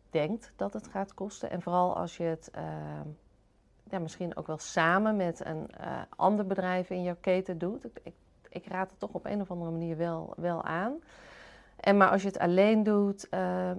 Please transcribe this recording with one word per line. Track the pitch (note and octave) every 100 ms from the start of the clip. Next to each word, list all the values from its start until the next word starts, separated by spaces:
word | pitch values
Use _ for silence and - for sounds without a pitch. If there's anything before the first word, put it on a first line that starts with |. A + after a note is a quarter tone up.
| _
denkt | D#3+ D#3 A3+ - -
dat | G3+
het | G#3+ -
gaat | F#3+ G3
kosten. | - G3+ - -
En | F3+
vooral | F3 F3+ F3+ -
als | F3 -
je |
het, | E3+ D#3+ -
eh, | - D#3+ D#3 D3+ D3+ D3+ D3+ _ _ _ _ _ _ -
ja, | F#3+
misschien | D#3+ - F3 D#3
ook | D3+
wel | D#3
samen | - - E3 F#3 G#3+ G#3
met | F3 E3+ -
een, | D#3 - -
eh, | - C3 - -
ander | F#3 G#3 F#3+
bedrijf | F#3+ F#3 F#3 F3+
in | F3+
jouw | F3+ F3
keten | F#3+ F#3 F#3+ E3
doet. | F3 B3+ A#3
Ik, | -
ik, | - - _ _ -
ik | - -
raad | F#3 F#3+
het | -
toch | G#3
op | - -
een | G#3
of | F#3+
andere | F3 E3
manier | E3 E3 D#3+
wel, | E3+ E3 D#3+ -
wel | F3 E3
aan. | - E3 G#3+ D#4+ - - - - - - - -
En, | G3+ G3+
maar | F#3+
als | G3
je | G3
het | -
alleen | E3+ F3+ G#3 A3
doet, | G#3 G#3 G3+ G3+ -
eh, | F#3+ F#3 F#3 F#3